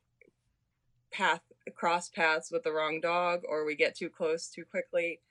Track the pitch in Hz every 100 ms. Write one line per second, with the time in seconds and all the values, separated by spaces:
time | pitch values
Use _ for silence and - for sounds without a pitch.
0 | _ _ - _ _ _ _ _ _ _
1 | _ - 185 160 _ - - - 175 170
2 | - - 165 156 - 165 165 156 156 160
3 | 170 175 175 175 - 156 151 151 156 -
4 | 170 - 165 165 - - 165 190 175 175
5 | 170 156 _